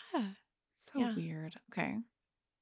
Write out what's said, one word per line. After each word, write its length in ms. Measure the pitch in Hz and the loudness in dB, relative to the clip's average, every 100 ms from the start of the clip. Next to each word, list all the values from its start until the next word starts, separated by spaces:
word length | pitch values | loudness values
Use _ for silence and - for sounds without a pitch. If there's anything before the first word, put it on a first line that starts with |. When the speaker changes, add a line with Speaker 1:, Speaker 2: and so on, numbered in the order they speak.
| - | -2
Speaker 1:
Yeah. 120 | 349 202 196 _ _ _ - | 2 2 -2 _ _ _ -20
Speaker 2:
So 220 | - 277 | -4 2
Speaker 1:
Yeah. 160 | 240 208 | 2 2
Speaker 2:
weird. 400 | 165 160 160 - - | 0 -2 -6 -10 -8
Okay. 260 | - - 214 233 _ _ _ _ _ | -2 0 0 -4 _ _ _ _ _